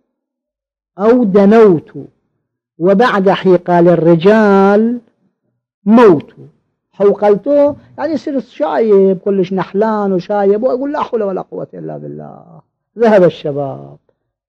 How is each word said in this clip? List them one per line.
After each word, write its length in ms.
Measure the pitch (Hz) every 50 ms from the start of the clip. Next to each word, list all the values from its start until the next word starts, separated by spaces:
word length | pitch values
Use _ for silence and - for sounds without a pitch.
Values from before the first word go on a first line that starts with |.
| _ _ _ _ _ _ _ _ _ _ _ _ _ _ _ _ _ _ _ 175
أو 260 | 196 226 247 254 247
دنوت، 680 | 196 180 208 196 202 220 233 220 202 170 143 - _ - 143 135 - _ _ _ _ _ _ _ _ _ _ _ _ _ -
وبعد 520 | 160 190 196 196 240 240 175 202 190 190
حيقال 580 | 175 - - 190 180 175 - 180 175 175 170 175
الرجال 1120 | 170 160 160 170 170 160 160 202 214 226 214 202 196 196 196 196 202 214 220 233 240 240 - _ _ _ _ _ _ _ _ _ _ _ _ _ _ _ -
موت". 500 | 196 226 254 240 202 165 135 - - _ - - - _ _ _ _ _ _ _ _
حوقلته 840 | _ - 202 202 202 202 208 208 208 185 - 285 294 285 285 285 285 - _ _ - -
يعني 140 | 269 311
يصير 280 | 320 - - 320 277 262
شايب، 760 | - _ - - 285 311 302 262 233 220 202 196 190 196 190 175
كلش 340 | - 208 202 196 180 180
نحلان 600 | 190 185 165 - - 196 214 226 214 208 202 196
وشايب، 500 | 190 180 180 - 208 208 202 196 202 214
ويقول: 300 | 240 254 262 254 277 285
"لا 100 | 302 -
حول 200 | - - 254 226
ولا 200 | 208 196 185 185
قوة 260 | - - - 180 160 - -
إلا 240 | 90 - - 76 73
بالله، 600 | 73 73 73 76 76 73 - - - _ - - _ _ _ _ _ _ - 208
ذهب 240 | 240 220 220 196
الشباب". 720 | 180 160 - - - 156 139 143 143 135 135 139 139 139 143 - _ _ _ _ _ _ _ _ _